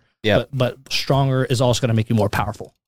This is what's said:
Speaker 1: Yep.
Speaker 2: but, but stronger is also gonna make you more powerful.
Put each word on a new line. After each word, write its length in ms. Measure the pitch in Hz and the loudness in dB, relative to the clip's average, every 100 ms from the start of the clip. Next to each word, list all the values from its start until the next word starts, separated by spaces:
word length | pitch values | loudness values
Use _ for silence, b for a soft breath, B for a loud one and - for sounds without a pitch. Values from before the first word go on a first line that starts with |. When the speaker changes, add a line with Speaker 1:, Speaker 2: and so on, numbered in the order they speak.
| _ _ | _ _
Speaker 1:
Yep. 260 | 107 151 - | 0 0 0
Speaker 2:
but, 240 | 135 123 131 | -2 -4 -4
but 100 | - | -8
stronger 500 | - - 139 139 131 127 | -4 0 0 2 0 0
is 160 | 120 | 2
also 200 | 123 113 | 2 2
gonna 120 | 120 113 | 0 0
make 140 | 107 | 0
you 60 | 113 | 0
more 140 | 101 | 0
powerful. 440 | - 104 - - _ | 0 -4 -6 -14 _